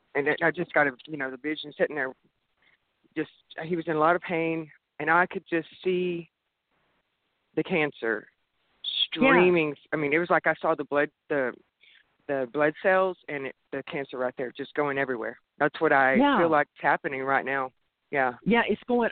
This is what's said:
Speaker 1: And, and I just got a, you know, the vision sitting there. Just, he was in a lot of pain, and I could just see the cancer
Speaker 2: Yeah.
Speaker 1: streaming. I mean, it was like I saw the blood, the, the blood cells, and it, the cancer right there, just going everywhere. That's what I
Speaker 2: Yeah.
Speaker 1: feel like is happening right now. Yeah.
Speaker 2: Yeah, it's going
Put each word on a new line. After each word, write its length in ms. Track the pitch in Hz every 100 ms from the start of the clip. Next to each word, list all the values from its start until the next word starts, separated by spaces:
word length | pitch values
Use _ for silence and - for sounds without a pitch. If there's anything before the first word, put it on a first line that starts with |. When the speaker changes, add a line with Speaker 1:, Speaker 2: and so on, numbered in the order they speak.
| _
Speaker 1:
And, 140 | 139 143
and 80 | -
I 80 | 165
just 220 | 160 165
got 120 | 160 143
a, 40 | 123 -
you 100 | 156
know, 140 | 131
the 80 | 131
vision 340 | 151 151 151 -
sitting 180 | 170 147
there. 160 | 131 - _ _ _ _ _ _ _ _ _ -
Just, 140 | 151 _ _ -
he 100 | 160
was 120 | 175 160
in 80 | 156
a 20 |
lot 180 | 156 175
of 60 |
pain, 480 | - 165 165 165 151 _ _ -
and 100 | 151
I 140 | 170 180
could 180 | 196 -
just 200 | 170 160 -
see 460 | 185 180 180 170 165 _ _ _ _ _ _ _ _ _ _ _ _ -
the 60 |
cancer 640 | 156 180 147 - 113 107 - _ _ _ _ _ - - - -
Speaker 2:
Yeah. 140 | 262
Speaker 1:
streaming. 440 | 262 180 175 151 143 -
I 40 | 156
mean, 160 | 143
it 60 | 156
was 120 | 175
like 160 | 165 170
I 80 | 160
saw 140 | 170
the 100 | 151
blood, 260 | 143 143 156 _ -
the, 220 | 147 123 - _ _ _ _ _ _ -
the 200 | 139 123
blood 220 | 147 151 156
cells, 340 | 202 185 190 180 -
and 180 | 147 131
it, 100 | - _
the 100 | 139 -
cancer 280 | 147 135 127
right 160 | 127 -
there, 140 | 123 -
just 180 | 135
going 240 | - 147 139
everywhere. 400 | 131 120 110 120 _ -
That's 200 | 147 -
what 120 | 160
I 220 | 139 131
Speaker 2:
Yeah. 240 | 135 285 247
Speaker 1:
feel 120 | 170
like 160 | 151 147 -
is 60 |
happening 400 | 170 165 160 135
right 220 | 135 131
now. 280 | 131 139 131 _ _ _ _
Yeah. 240 | 143 131 120
Speaker 2:
Yeah, 180 | - 233 208
it's 160 | 208 -
going 220 | 240 226